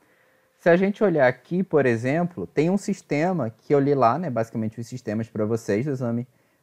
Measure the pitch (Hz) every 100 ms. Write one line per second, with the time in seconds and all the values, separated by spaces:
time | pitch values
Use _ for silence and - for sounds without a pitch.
0 | _ _ _ _ _ _ 180 170 196 202
1 | 208 160 127 - - 175 147 151 131 113
2 | 127 156 175 - 87 - 160 196 - -
3 | - 147 170 180 110 - - 147 139 139
4 | 117 139 180 113 113 117 110 113 113 127
5 | - 107 113 107 107 113 - 104 147 131
6 | 120 117 120 _ _ _